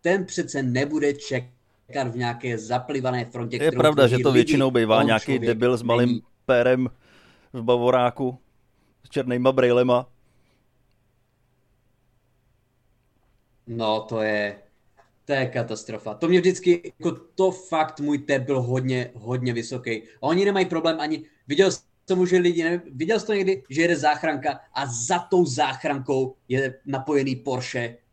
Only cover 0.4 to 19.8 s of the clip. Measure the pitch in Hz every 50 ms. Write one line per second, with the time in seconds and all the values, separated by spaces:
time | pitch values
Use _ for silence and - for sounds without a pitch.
0.4 | 170 - - 143 135 127 120 127 139 143 151 151 147 143 143 143 - - 135 123
1.4 | 127 - _ _ _ _ _ _ _ _ - 143 131 120 113 123 120 120 120 123
2.4 | - 127 117 107 107 107 123 123 127 - 143 135 127 127 123 123 120 - - 120
3.4 | 117 117 123 123 143 160 - 123 - 156 151 143 135 120 123 123 127 139 127 123
4.4 | 120 - 156 139 135 131 127 120 113 107 110 113 113 113 113 107 - - 135 127
5.4 | 117 117 113 110 120 123 127 113 120 117 117 120 123 123 120 113 - _ _ _
6.4 | _ - 127 120 120 123 127 127 127 123 - _ _ _ _ _ _ _ _ _
7.4 | _ _ - 127 113 117 123 120 120 123 127 127 123 123 120 - 135 127 131 -
8.4 | _ _ _ _ _ _ _ _ _ _ _ _ _ - - 143 123 127 123 123
9.4 | 127 135 131 135 127 123 120 123 123 127 123 123 127 - _ _ _ _ _ _
10.4 | _ _ _ _ _ _ _ _ _ _ _ _ _ _ _ _ _ _ _ _
11.4 | _ _ _ _ _ _ _ _ _ _ _ _ _ _ _ _ _ _ _ _
12.4 | _ _ _ _ _ _ _ _ _ _ _ _ _ _ _ _ _ _ _ _
13.4 | _ _ _ _ _ - 117 117 113 110 107 110 107 - 117 113 107 107 107 104
14.4 | 104 101 101 - - _ _ _ _ _ _ _ _ _ _ _ _ - 143 135
15.4 | 131 123 - 131 117 - 110 107 - - 110 107 - 110 104 - - 165 180 180
16.4 | 175 185 175 - - 180 175 175 - 170 - _ - 175 - - - _ _ -
17.4 | 190 185 180 - - - 165 156 156 156 - - 143 147 147 139 143 - 139 135
18.4 | 127 131 139 131 123 120 127 131 127 127 127 127 120 - - 117 104 117 127 127
19.4 | 123 123 117 117 113 - 131 127